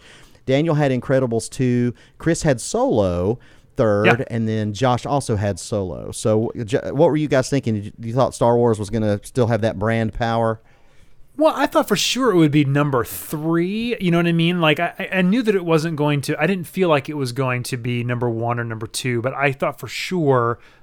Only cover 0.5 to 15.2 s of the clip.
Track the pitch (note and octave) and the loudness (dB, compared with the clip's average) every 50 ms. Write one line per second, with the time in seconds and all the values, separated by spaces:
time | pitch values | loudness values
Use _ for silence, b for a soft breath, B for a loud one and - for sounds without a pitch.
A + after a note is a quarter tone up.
0.5 | C3 C#3 D#3+ E3 D3+ D3 D3+ C3+ C3 B2 - - C#3 C3 C3 A#2+ A#2 A2+ - - | 2 2 2 2 2 2 2 2 0 0 0 0 2 2 2 0 0 -2 -4 -4
1.5 | - - C3 B2+ B2 A#2+ A#2+ A#2+ A#2 b b b b - - D#3+ E3 - - - | -4 -2 0 2 2 2 2 0 -2 b b b b -4 -2 0 0 2 2 2
2.5 | C#3 - - - - A3+ B3+ C#4 G3 A2+ G2+ F#2 F2 F2 F2 G2 A#2 B2+ b b | 2 0 -2 -4 -2 0 0 2 2 2 2 2 2 0 0 0 -2 -2 b b
3.5 | b b b _ _ - G#2+ A2 G2+ G#2 G#2+ - - A#2+ C3 - A#2 A2+ A2+ A2 | b b b _ _ 0 2 2 4 4 4 2 2 2 -2 -4 -4 -4 -2 -2
4.5 | A2 A2 G#2+ G#2+ G2+ G2 C3 B2+ B2 A#2 - C3 C#3 C#3 - - A#2 G2 G#2+ G2+ | -2 -2 -2 -4 -2 0 0 2 2 0 0 -2 -2 -2 -2 -2 -2 -2 0 -2
5.5 | G2 E2+ - - A#2+ G#2 F#2+ F2+ D2+ A#1 G#1+ G1+ - - - A2+ G#2+ A2 A2 - | -2 -4 -6 -6 -4 -4 -4 -4 -6 -8 -10 -12 -8 -4 0 2 2 2 2 -2
6.5 | - - A#2+ G2 C3+ - - - - C3+ E3 E3 B2+ D3+ D3+ C#3+ D3 C3+ B2 - | -4 -8 -4 -2 -2 -2 -2 -2 2 4 4 4 4 2 0 2 2 0 2 0
7.5 | - C#3 B2+ A#2+ A2 G#2 G2+ G#2+ - - A2+ A2+ A2+ C3 B2 - - - B2+ A#2 | -2 -2 0 0 -2 -2 -4 -8 -12 -12 -10 -4 0 2 2 2 2 2 2 4
8.5 | A#2+ A#2+ A#2+ A#2+ A2+ G#2 G#2 F#2 G#2+ A2+ G#2+ G#2+ G#2 G#2 - - - C3+ A#2+ A#2 | 4 4 4 2 2 0 -2 -4 -2 -2 0 0 -2 -2 -4 -4 -2 0 2 2
9.5 | A#2+ G#2+ A2+ A2 - F#2 G2+ A2+ A2+ A2+ A2+ A2 - - A#2+ A2+ A2+ A#2 A#2 A2+ | 2 0 0 -2 -2 -2 -2 -2 0 0 -2 -4 -4 -4 -4 -2 0 0 0 -2
10.5 | A2 G#2+ b b b b b b b b b b b b b - - - D4+ D#4 | -2 -4 b b b b b b b b b b b b b -14 -2 0 2 2
11.5 | - B3 C#4 C#4+ - E4 B3+ - G#3+ - - - - A#3+ C4+ A#3+ F#3+ F3 D#3+ D3+ | 2 2 -2 0 2 0 0 2 0 0 0 -2 -2 0 0 2 4 4 4 4
12.5 | C3+ D3+ C#3+ C3+ C#3 C#3+ D3 D3 C3+ B2 A2 - - - - - - D#3 D3+ D#3+ | 4 2 2 2 2 0 2 2 0 0 -2 -2 -6 -12 -10 -8 -8 -6 -2 0
13.5 | E3 E3+ E3+ F3+ G3+ A3 A#3 A#3+ A3+ - F#3+ F3+ E3+ E3+ E3+ E3+ E3+ E3 E3 E3+ | 0 0 0 -2 -4 -4 -4 -4 -4 -2 0 2 2 2 2 2 2 2 2 2
14.5 | F3+ F3+ D#3+ D#3 D3+ D3 F3 E3 - - F#3+ - F#3+ F#3 | 2 2 2 2 2 2 0 -4 -4 -6 -8 -4 0 0